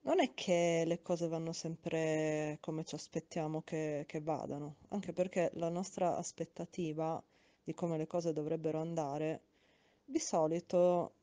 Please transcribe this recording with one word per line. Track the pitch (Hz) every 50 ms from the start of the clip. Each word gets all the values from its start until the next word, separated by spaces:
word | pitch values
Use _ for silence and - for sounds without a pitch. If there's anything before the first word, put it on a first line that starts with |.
Non | _ 269 311 381
è | 302 - -
che | - - - 175 170 170 170 170 165 165
le | 160 170 175
cose | _ - 180 165 170 165
vanno | 165 160 165 165 165
sempre | - - 165 165 - - 170 160 160 160 156 156 156 156 156 151 151 151 151 151 156
come | - - 160 156 160
ci | - -
aspettiamo | 151 - - - 165 - _ - 175 156 156 156 156
che, | - - - 160 156 151 147 143 156
che | - - 160
vadano, | 151 160 156 131 - - 143 143 147 147 147 _ - -
anche | - 202 185 180 170
perché | 180 180 185 - 190 170 - -
la | - 170 165
nostra | 170 175 190 - - - 180 170 -
aspettativa | - 170 - - - 165 - _ - 170 - - - 175 156 151 156 160 160 165 - - _ _ _ _ _ _ _ _
di | -
come | 160 - 180 170 165
le | 156 156
cose | 156 - 175 165 170 156
dovrebbero | 156 151 151 165 165 156 160 151 156
andare, | 160 170 170 165 151 139 139 151 156 156 160 - _ _ _ _ _ _ _ _ _ _ _ _ _
di | - 269 320
solito | - - - 175 156 156 165 170 175 _ - 175 175 180 175 175 160 - - _